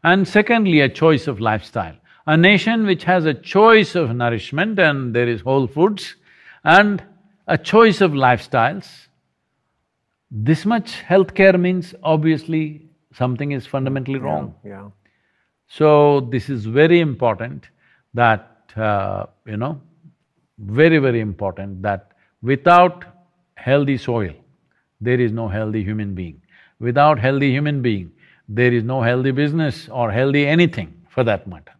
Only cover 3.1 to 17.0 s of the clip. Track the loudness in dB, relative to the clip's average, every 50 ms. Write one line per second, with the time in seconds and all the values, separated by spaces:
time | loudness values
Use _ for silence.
3.1 | 0 0 0 -2 -4 -4 _ -2 2 4 6 6 6 6 4 2 -2 -4 -2 -2
4.1 | -2 -2 -2 -2 -2 -4 -8 -8 -4 -4 -4 -4 0 2 2 2 2 -2 -6 -4
5.1 | -2 -2 -2 -2 -2 -6 -4 -2 -2 0 -2 -2 0 0 0 0 0 -4 -12 -16
6.1 | -18 _ _ _ _ _ _ -20 -20 _ _ 4 4 6 4 4 -2 -6 -8 -14
7.1 | _ _ _ _ _ _ _ -4 -4 -4 -4 2 4 4 4 4 4 2 0 0
8.1 | 0 2 2 2 2 2 -2 -4 -2 0 0 0 -2 -8 -14 -18 -20 -20 _ _
9.1 | _ _ _ _ _ _ _ _ _ _ _ _ _ _ _ _ _ _ _ _
10.1 | _ _ _ _ -8 -6 -2 -2 -2 -2 -4 -6 -6 -6 -8 -10 -18 -18 -8 -2
11.1 | 0 0 0 -2 0 2 4 4 4 4 0 -2 -2 -4 -6 -10 -16 -8 -2 -2
12.1 | -2 0 2 0 -2 -2 -4 -6 -4 -4 -4 -6 -10 -16 _ _ _ _ _ _
13.1 | _ -4 -4 -4 -4 -6 -6 -6 -6 -8 -8 -8 -6 -4 -4 -4 -4 -6 -6 -6
14.1 | -8 -8 -6 -6 -6 -6 -8 -10 -16 _ _ -20 -20 -18 -20 -20 _ _ _ _
15.1 | _ _ _ _ _ _ _ _ _ _ _ _ -4 0 4 4 6 6 6 4
16.1 | 2 0 -2 -4 -6 -6 -6 -6 -8 -8 -8 -4 2 2 4 6 4 4